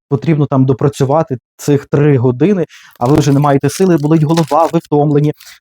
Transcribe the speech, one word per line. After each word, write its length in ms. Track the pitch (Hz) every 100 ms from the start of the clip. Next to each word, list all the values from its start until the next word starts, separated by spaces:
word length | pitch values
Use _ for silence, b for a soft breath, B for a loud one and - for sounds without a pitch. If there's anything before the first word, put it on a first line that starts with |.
| -
потрібно 360 | 139 - 151 143
там 200 | 139 131
допрацювати 720 | 135 143 - 135 156 160 127 _ _
цих 280 | - 143 -
три 320 | 139 151 139
години, 480 | 127 123 170 196 151 B B B
а 60 | 120
ви 120 | 151
вже 160 | 139
не 60 | 139
маєте 300 | 143 139 139
сили, 280 | - 190 165
болить 260 | 147 165
голова, 460 | 151 165 156 147 156
ви 60 | 165
втомлені, 540 | - 147 151 143 147 - B B